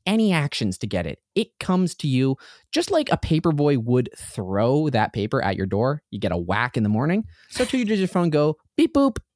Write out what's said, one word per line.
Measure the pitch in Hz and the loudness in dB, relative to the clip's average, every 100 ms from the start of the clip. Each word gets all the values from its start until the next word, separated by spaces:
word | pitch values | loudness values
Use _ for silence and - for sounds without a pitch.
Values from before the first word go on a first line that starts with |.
| 185 | -2
any | 220 214 | 0 2
actions | 165 143 - 104 - | 2 0 -2 -4 -4
to | 104 | -4
get | 92 80 | -4 -4
it. | - _ | -8 _
It | 202 226 - | -4 -4 -4
comes | - 185 180 - | 0 0 0 -2
to | 147 | -2
you | 127 135 135 - - _ | 2 2 -2 -8 -20 _
just | 311 349 | -4 0
like | 330 - | 0 0
a | - | -2
paperboy | - 160 170 147 147 135 | 0 0 2 2 2 2
would | 117 123 120 - | 2 0 0 -8
throw | - - 92 98 117 147 156 | -12 -8 -2 0 2 2 2
that | 113 110 | 0 0
paper | 113 107 135 | -2 -2 -2
at | 101 95 | -2 -2
your | 95 | -2
door. | 98 131 151 - | 0 0 -2 -8
You | 101 | -6
get | 98 | -4
a | 87 | -2
whack | 87 104 120 120 | 0 0 0 0
in | |
the | 104 | 0
morning. | 107 151 196 - - - | 0 0 -2 -4 -12 -8
So | - 247 | -4 -2
too, | 262 | 0
you | 214 | 0
just | 208 | 0
your | 185 | 0
phone | 180 170 | 0 2
go | 147 151 151 _ - | 2 2 -2 _ 0
beep | 330 | 2
boop, | 277 277 - - | 4 2 0 -6